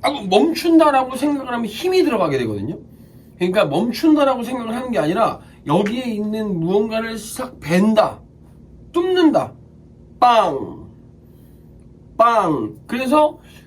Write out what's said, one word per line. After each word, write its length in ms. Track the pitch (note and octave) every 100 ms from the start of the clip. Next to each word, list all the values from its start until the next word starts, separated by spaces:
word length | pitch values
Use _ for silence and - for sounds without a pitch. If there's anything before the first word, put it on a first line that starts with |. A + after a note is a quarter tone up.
하고 260 | C4+ C#4+ G3
멈춘다라고 880 | A3 D#4+ - E4+ D#4+ D4+ C4+ B3+ C4
생각을 380 | D4 C#4+ B3+
하면 120 | A#3+ A3
힘이 380 | - F4+ F#4
들어가게 340 | D4 A3 E3 C3+
되거든요. 400 | A2+ G2+ A2 F#3+ - - - - - -
그러니까 280 | F3+ G3+ E3
멈춘다라고 800 | D3 A#3+ - D#4+ D4 C4+ B3
생각을 320 | A#3 B3+ A3+ A#3+
하는 160 | B3+
게 80 | G3+
아니라 400 | D3+ G#3 D3+ - - - C3+
여기에 380 | E3+ G3+ A#3+ B3
있는 540 | G#3 G#3+ A3 G#3 E3+
무언가를 580 | E3 G#3 A3+ A3 A3+ A3+
싹 420 | - - B3+ -
벤다, 600 | C#3+ F3+ G#3+ G#3+ F3 - - - - - - - -
뚫는다, 600 | F4 F4+ F#4 D#4+ A#3+ - - - - - - - -
빵, 720 | B3 A3+ F#3 C3+ - - - - - - - - - - - - - - - -
빵. 580 | A#3 A3+ F3+ C#3 G#2+ - -
그래서 520 | A#3+ C4 D4+ D4+ - - -